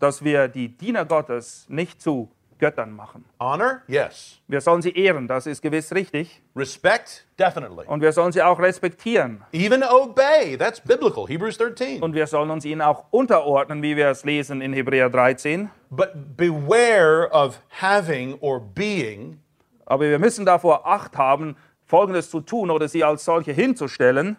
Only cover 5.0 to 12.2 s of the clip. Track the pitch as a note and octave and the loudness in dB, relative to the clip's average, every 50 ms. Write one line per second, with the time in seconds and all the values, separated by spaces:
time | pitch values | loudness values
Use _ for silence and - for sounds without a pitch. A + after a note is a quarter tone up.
5 | G3 F#3+ E3 C#3+ B2 A#2 C3 C3 - D#3 C#3+ - - D#3 D3+ D#3+ D#3 - E3+ F#3+ | 2 2 2 0 -2 -4 -4 -4 -4 -6 -10 -6 -6 -4 -4 -4 -4 -2 -4 -4
6 | F#3+ - - D3 E3+ - - _ _ _ - B2+ C#3 C3+ - - - F3+ A3 A#3+ | -4 -4 -6 -8 -8 -8 -12 _ _ _ -10 -8 -8 -8 -8 0 2 2 2 2
7 | - - - - _ _ _ - - F3+ - E3+ C3 G#2 F2+ E2 - - D3 D3+ | -2 -10 -20 -20 _ _ _ 0 0 0 0 -4 -12 -12 -14 -14 -8 -6 -4 2
8 | D3+ D#3 D#3 E3+ E3+ F3+ E3 F3+ D#3+ F3 F3 E3 F3+ F#3 F#3 - - F3 - _ | 2 2 4 4 2 2 2 2 4 4 4 4 2 0 0 0 -4 -6 -6 _
9 | - A3+ A#3 G3 C#3+ A#2+ A2 G2+ - - - E3 F#3+ G#3+ B3+ C4 C4+ A#3+ B3 C4 | -6 -2 0 0 0 -2 -6 -14 -16 -10 -4 -2 0 2 2 2 4 6 4 4
10 | C4+ A#3+ G#3 B3+ C4+ C#4+ D#4 D#4 A#3 D#3+ C3 B2+ E3 A3+ A3 - - - B3 - | 4 4 2 2 4 4 4 2 2 0 -4 -2 -4 -4 -4 -6 0 0 0 2
11 | - G3+ - A2+ F#2+ - C#3 E3 G3+ A3+ - - A3+ A#3+ - - B3+ C4+ C4+ F#3+ | 2 -2 -2 -2 -8 -8 -8 -6 -6 -6 -4 -4 -4 -4 -4 -6 -8 -8 -6 -6
12 | E3 D#3+ D3+ D#3 | -6 -4 -2 -4